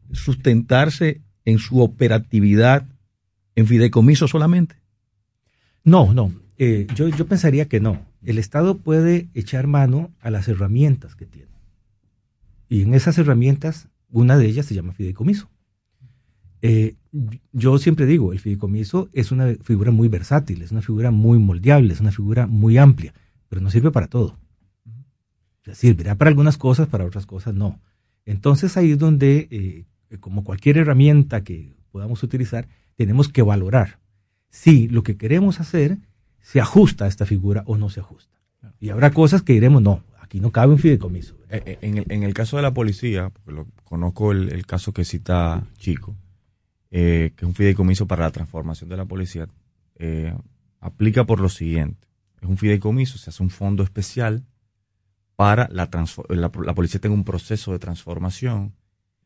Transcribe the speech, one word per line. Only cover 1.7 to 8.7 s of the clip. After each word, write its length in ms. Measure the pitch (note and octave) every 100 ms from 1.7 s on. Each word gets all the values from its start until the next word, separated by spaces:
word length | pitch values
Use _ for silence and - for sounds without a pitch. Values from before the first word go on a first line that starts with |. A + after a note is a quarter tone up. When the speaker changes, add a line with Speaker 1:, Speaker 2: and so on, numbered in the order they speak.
| B2+
Speaker 1:
operatividad 1040 | A#2 - A#2+ A2 A2+ A2 G2+ G#2 A#2+ C#3 C#3 - _ _ _ _ _ -
en 100 | A2
fideicomiso 600 | A#2+ A#2 A#2 A#2 D3 D3
solamente? 480 | D#3+ D#3 F3 E3 _ _ _ _ _ _ _ _ _ _ _
Speaker 2:
No, 300 | D#3+ F3+ G#2
no. 180 | B2 G2+ F2 _ -
Eh, 280 | B2+ G#2+ G2
yo, 140 | - D#3+
yo 180 | D3 E3
pensaría 400 | G3 D#3+ C3+ D3+
que 120 | A2
no. 260 | A2 F#2+ - _
El 160 | - A2
Estado 400 | G#2 C#3+ F3+